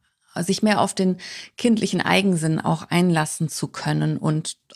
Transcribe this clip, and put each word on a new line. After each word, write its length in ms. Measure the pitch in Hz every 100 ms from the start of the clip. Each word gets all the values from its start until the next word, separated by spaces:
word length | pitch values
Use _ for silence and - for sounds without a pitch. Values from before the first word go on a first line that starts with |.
| _ _ _ -
sich 280 | 170 190
mehr 180 | 214 202
auf 120 | 190
den 240 | - 185 180 - - - -
kindlichen 440 | 240 214 196 180
Eigensinn 580 | - 180 196 175 160 160
auch 300 | - 160 -
einlassen 580 | 175 180 165 151 - 160
zu 180 | - 151
können 480 | - 151 151 151 156
und 400 | 151 156 - - _